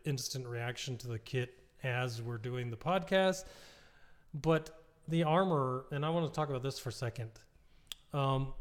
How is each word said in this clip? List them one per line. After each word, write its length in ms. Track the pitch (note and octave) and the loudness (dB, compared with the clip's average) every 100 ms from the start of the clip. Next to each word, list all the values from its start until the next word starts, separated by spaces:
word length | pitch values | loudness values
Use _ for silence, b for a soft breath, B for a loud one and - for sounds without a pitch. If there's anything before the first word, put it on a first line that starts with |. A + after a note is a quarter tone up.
| D3+ | -2
instant 420 | C3 - C3 A#2+ | -2 -2 -6 -6
reaction 500 | A#2 A#2+ A#2+ - A#2+ | -4 -4 -4 -6 -6
to 80 | A#2+ | -4
the 120 | A2+ | -6
kit 440 | - C3 B2 - - - | -2 -2 -2 -6 -20 -8
as 380 | C3 B2 B2+ A#2 | -2 0 -2 -2
we're 160 | A#2 A#2 | -4 -4
doing 320 | B2 B2 A#2+ | -4 -4 -4
the 80 | A2+ | -4
podcast. 680 | D#3+ F#3+ F#3 F#3+ F#3+ F#3 B B B B B B B B B | 0 0 4 4 4 2 B B B B B B B B B
But 500 | D3 D#3 D#3 D#3 - - _ - | -2 4 4 2 -12 -20 _ -2
the 160 | E3 | 2
armor, 640 | D#3 E3+ F#3+ D3+ C3 B2+ C3 | 6 6 6 4 2 0 -4
and 140 | C#3+ D3+ | -2 0
I 40 | |
wanna 200 | E3+ D#3 | 2 0
talk 200 | D#3+ D3+ | 0 0
about 140 | B2+ | 0
this 160 | C3+ - | -2 -4
for 100 | A#2+ | -6
a 40 | |
second. 380 | - A#2 - A2 - - _ b b b - - | -4 -4 -4 -8 -10 -20 _ b b b -18 -6
Um, 400 | C#3+ C3+ C3+ C3+ - | 0 2 2 0 -4